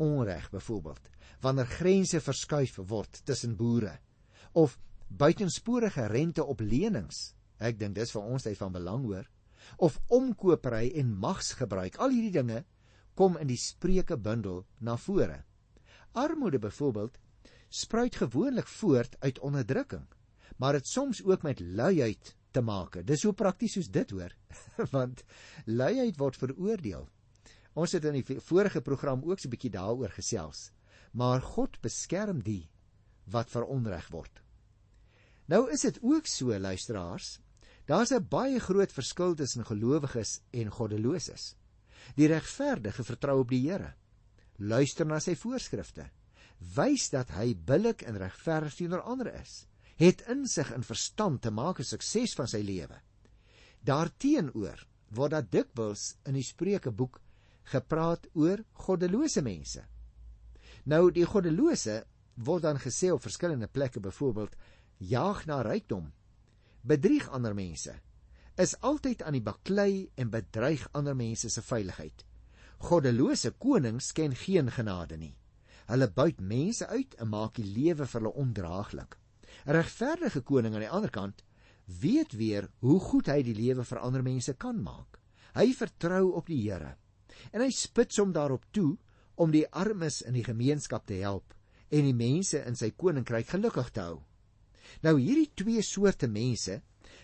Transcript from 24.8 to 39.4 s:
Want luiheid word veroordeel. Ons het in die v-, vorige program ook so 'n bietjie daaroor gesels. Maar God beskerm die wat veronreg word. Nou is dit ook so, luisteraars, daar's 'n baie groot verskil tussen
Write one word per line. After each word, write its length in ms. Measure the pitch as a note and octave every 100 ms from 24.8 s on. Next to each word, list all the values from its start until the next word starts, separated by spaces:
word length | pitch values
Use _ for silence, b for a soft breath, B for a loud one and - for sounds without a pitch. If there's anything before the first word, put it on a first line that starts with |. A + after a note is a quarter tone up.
| E3+
Want 300 | C3+ B2+ B2+ - B B B
luiheid 520 | A#2+ A#2 C3+ B3+ B3 D3+
word 220 | C#3 -
veroordeel. 680 | D#3 C3+ F#3 A3 C3+ D2 C#2 _ _ _ b b b -
Ons 160 | E3
het 140 | F3+ D3+
in 80 | C#3
die 80 |
v-, 160 | - C3+
vorige 400 | - E3+ G3+ D#3+
program 440 | C3+ C3+ D3 C3
ook 160 | D#3 F#3+
so 80 | C#3
'n 40 |
bietjie 220 | A2+ B2
daaroor 400 | F#2+ F#2+ B2 A2 F2
gesels. 540 | F#2 G#2+ D#2 - - b b b b
Maar 300 | A2+ B2 B2+
God 380 | - - C4 -
beskerm 600 | A#2 - - E3+ G#3+ E3+
die 280 | G2+ G2+ D#2 _ _ _ _ _ -
wat 220 | A#2 A2+
veronreg 580 | A#2+ A#2 C3+ A2+ F2 -
word. 320 | E2 D2+ - - - _ _ _ b b b b b -
Nou 200 | F3+ B3+
is 140 | D4
dit 140 | C4 -
ook 240 | A#3 D#4 -
so, 320 | - B2+ G2+
luisteraars, 800 | F#2+ F#2 - G#2+ F2 G2+ - - - b b b -
daar's 260 | D#3+ A#3+
'n 160 | B3+ C#3
baie 320 | D3 B3+ B3+
groot 320 | - F#3+ F#3+
verskil 420 | - - - F3+
tussen 300 | E3